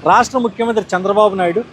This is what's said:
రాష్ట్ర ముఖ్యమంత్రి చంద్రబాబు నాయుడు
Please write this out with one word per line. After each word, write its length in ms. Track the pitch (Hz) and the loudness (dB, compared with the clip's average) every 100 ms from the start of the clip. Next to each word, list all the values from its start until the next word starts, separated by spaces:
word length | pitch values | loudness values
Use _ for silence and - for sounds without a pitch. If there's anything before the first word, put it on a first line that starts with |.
| 151 | 2
రాష్ట్ర 320 | 208 240 262 | 2 2 -2
ముఖ్యమంత్రి 460 | 233 - 233 220 190 180 | -4 -2 -2 -2 -2 -4
చంద్రబాబు 380 | 190 202 214 | -2 2 2
నాయుడు 300 | 190 175 175 240 | 2 -2 -2 -8